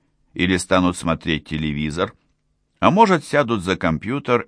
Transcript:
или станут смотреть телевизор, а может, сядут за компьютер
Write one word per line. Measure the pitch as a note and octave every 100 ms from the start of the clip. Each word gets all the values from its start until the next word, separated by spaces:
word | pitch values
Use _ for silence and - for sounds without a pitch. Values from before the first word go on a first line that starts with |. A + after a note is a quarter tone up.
| _ _ _
или | - F2+ F2+
станут | - F#2 F2+ F2
смотреть | E2 D#2+ E2+ D#2
телевизор, | - D#2 D#2 D2 D2+ D#2 G#2 - _ _ _ _ _ -
а | G#2
может, | F3+ A3 F3
сядут | - D3 C3 A2+
за | F2+ F#2
компьютер | F2 D2+ F#2+ C#3 C#3 A#2+